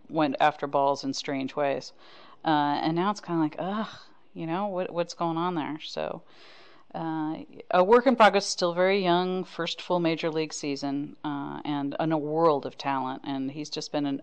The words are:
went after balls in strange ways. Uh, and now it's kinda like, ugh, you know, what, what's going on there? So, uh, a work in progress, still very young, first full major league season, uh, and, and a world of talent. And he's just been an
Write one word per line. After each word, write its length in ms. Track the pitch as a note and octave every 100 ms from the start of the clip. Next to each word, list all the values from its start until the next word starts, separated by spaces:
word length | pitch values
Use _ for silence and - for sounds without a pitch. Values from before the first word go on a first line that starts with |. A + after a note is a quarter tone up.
| -
went 260 | D#3+ D3 -
after 280 | D3+ - C#3+
balls 360 | C#3+ C#3 C#3
in 100 | C3+
strange 420 | C3+ - C3+ C3 -
ways. 360 | C#3+ C3+ - - - - - - -
Uh, 320 | D3+ D3 C#3+
and 120 | D#3 E3+
now 140 | G3
it's 100 | G3+
kinda 200 | - E3+
like, 140 | D3+ -
ugh, 300 | F3 G#3+ G#3 - - - - F3+
you 100 | D#3+
know, 220 | F3 G#3
what, 240 | F3+ F#3
what's 220 | E3+ E3+ -
going 220 | E3+ D#3+
on 180 | F3+ E3+
there? 240 | C#3 D3+
So, 380 | - - D#2 - - - - - - - - F3
uh, 400 | E3 D#3+ D#3 D#3+ - - -
a 140 | F3+
work 240 | F#3 A#3+ C4
in 80 | A#3+
progress, 320 | G#3 G3 -
still 260 | - F3
very 300 | E3+ F#3 G3+
young, 400 | F#3 F3 F#3 F#3
first 360 | F3+ - E3 -
full 200 | - F3+
major 320 | E3+ D#3+ E3
league 200 | D#3 D#3
season, 640 | - D3 C#3 C#3+ C#3 D3 -
uh, 380 | D3+ C#3+ C#3+ -
and, 320 | - C#3+ C#3 -
and 120 | D#3+
a 60 | D#3
world 480 | D3 D#3 E3 C#3 C3+
of 140 | -
talent. 420 | C#3+ C3+ B2+ C3+
And 280 | D3 C3+ C3+
he's 180 | D3+ D3
just 220 | D#3 -
been 160 | D3 C#3+
an 120 | C#3